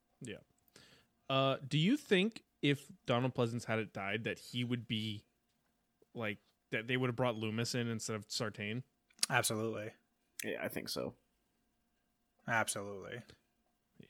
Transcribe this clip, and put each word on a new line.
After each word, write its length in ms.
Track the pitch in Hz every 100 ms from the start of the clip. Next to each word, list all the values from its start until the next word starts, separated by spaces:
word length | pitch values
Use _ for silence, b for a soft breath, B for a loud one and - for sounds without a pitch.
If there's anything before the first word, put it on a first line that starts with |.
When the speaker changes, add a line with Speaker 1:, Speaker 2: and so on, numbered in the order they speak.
| _ _
Speaker 1:
Yeah. 200 | 127 92 - _ _ b b b b _ _
Uh, 260 | 135 135 131 139
do 120 | 147
you 180 | 165 285
think 460 | - 185 208 - - _
if 260 | 147 135 - - -
Donald 280 | 120 127
Pleasance 300 | 123 120 117
hadn't 300 | - 113 107
died, 300 | - 98 110
that 140 | 110 98
he 240 | - 123
would 220 | 120 123 110
be, 380 | 110 110 107 - _ _ _ _ _ _ _ _
like, 260 | 120 110 104 _ _ _
that 140 | 123 117
they 100 | 127
would 80 | 127
have 80 | 120
brought 200 | 123 110
Loomis 380 | 110 110 117
in 140 | 127 117
instead 280 | 113 - 110
of 100 | 101
Sartain? 540 | - 110 - 104 113 - _ _ - -
Speaker 2:
Absolutely. 600 | 123 120 110 113 107 107 - _ _ _ _
Speaker 3:
Yeah, 140 | 113 65
I 60 | 78
think 220 | - -
so. 240 | - 64 - _ _ _ _ _ _ _ _ _ _ _ _ -
Speaker 2:
Absolutely. 760 | 117 107 110 101 101 92 110 113 - _ _ _ _ _ _ -